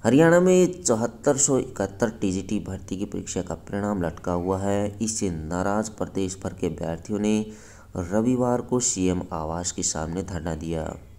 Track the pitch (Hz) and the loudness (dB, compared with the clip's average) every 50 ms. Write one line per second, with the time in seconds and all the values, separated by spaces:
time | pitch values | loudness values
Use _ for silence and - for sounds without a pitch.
0 | - 110 123 143 160 165 170 175 180 185 185 185 185 - - - - - 117 110 | 4 6 8 8 8 10 8 8 8 8 8 8 6 6 2 -2 0 0 2 2
1 | 117 120 - - - 143 139 135 - - 139 127 - - - - 98 98 - - | 2 -2 -4 0 2 2 2 4 2 2 2 2 0 -2 -4 -4 -4 -4 0 -2
2 | 123 110 - - - 98 92 98 92 - 107 101 82 - 95 92 90 - 95 92 | -2 -2 0 -2 -2 0 0 -2 -2 -2 -4 -4 -4 -4 -8 -10 -8 -8 -6 -6
3 | 101 - - 92 - - - 92 87 - 85 - - - 101 101 101 104 104 95 | -6 -6 -6 -8 -8 -6 -6 -6 -4 -4 -8 -10 -8 -6 -4 -4 -2 -2 -2 0
4 | 87 82 78 - - 90 87 87 87 92 95 92 98 101 101 101 104 104 101 101 | -2 -2 -4 -4 -4 -2 -2 -2 0 0 0 0 0 0 0 0 0 -2 -2 -4
5 | 110 107 110 - 107 95 85 80 78 78 85 87 92 101 101 107 107 - - - | -4 -4 -2 -2 -2 -2 -4 -4 -6 -4 -2 -2 0 0 0 0 -2 -2 -4 -6
6 | 92 92 - 95 95 90 - - - 95 - - - 85 80 - 82 82 85 85 | -8 -4 -2 -4 -4 -4 -4 -6 -8 -8 -6 -4 -4 -4 -2 -4 -4 -4 -4 -6
7 | - - 107 101 104 107 107 107 107 107 107 - - - - - - - - 92 | -6 -4 -2 0 2 2 2 2 0 -4 -10 -16 -18 -20 -20 -20 -20 -12 -8 -6
8 | 90 85 95 107 113 123 127 123 127 123 123 120 - - 127 123 123 - - 95 | -6 0 0 2 2 2 2 2 2 2 2 0 0 0 0 0 0 0 0 2
9 | 92 90 90 90 - - 90 82 78 78 82 85 90 - - - 87 - - 80 | 2 2 2 0 -2 -4 -6 -6 -4 -4 -4 -4 -4 -6 -6 -4 -4 -2 -2 -2
10 | 78 80 82 92 92 - 92 85 78 85 80 76 80 80 82 80 78 78 - - | -4 -4 -4 -6 -6 -6 -8 -6 -4 -4 -6 -4 -4 -4 -4 -4 -4 -6 -8 -10
11 | - - - | -16 -20 -20